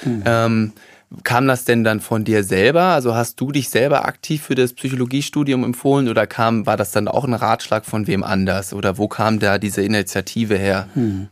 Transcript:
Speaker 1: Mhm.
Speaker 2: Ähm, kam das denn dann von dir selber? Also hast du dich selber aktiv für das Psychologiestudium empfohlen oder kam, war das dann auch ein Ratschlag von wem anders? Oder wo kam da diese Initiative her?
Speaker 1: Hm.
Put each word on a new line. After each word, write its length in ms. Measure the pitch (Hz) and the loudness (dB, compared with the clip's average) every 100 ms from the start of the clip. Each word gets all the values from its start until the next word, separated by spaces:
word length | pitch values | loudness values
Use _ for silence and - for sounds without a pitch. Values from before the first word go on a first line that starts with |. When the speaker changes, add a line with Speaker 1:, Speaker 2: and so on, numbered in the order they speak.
| 135 | -6
Speaker 1:
Mhm. 180 | 113 107 | -2 0
Speaker 2:
Ähm, 440 | 117 113 113 107 - - - _ - | 2 2 2 0 -6 -20 -20 _ -10
kam 240 | - 120 135 | 0 2 2
das 180 | 127 - | 2 2
denn 180 | 117 | 2
dann 180 | 110 110 | 4 0
von 220 | - 113 | -2 -2
dir 200 | 107 107 | 2 2
selber? 400 | 98 95 110 165 | 2 4 4 4
Also 320 | 185 160 123 113 | 4 2 2 0
hast 260 | 117 - | -2 -4
du 100 | 131 | -4
dich 180 | 147 127 | -2 0
selber 360 | 104 139 143 - | 0 2 2 0
aktiv 380 | - - 156 | -8 -6 -6
für 100 | - | -2
das 200 | 131 127 | 0 0
Psychologiestudium 880 | - 135 131 123 135 143 151 139 127 | 0 -6 -4 -2 -2 -4 -2 0 0
empfohlen 440 | 120 120 139 139 127 | -2 -2 0 2 2
oder 200 | 113 107 | 2 0
kam, 400 | - 113 113 101 | 0 0 2 0
war 100 | 107 | 0
das 140 | 101 | 0
dann 160 | 107 104 | -2 0
auch 180 | - 131 | -2 0
ein 80 | |
Ratschlag 500 | 110 110 117 - 107 | 0 0 -2 -2 -4
von 220 | - 110 104 | -2 -4 -2
wem 180 | 98 | -2
anders? 520 | - 98 95 92 98 101 | -2 0 0 -2 -4 -4
Oder 240 | 98 95 | -2 0
wo 80 | 104 | -4
kam 320 | - 110 110 | 0 0 2
da 180 | 101 101 | 2 0
diese 240 | 104 95 | -2 -2
Initiative 760 | 101 107 95 101 95 - 110 98 | 0 0 -2 -4 -4 -4 0 0
her? 320 | 98 98 95 | 0 -2 -2
Speaker 1:
Hm. 360 | 147 113 95 98 | -2 -2 -4 -8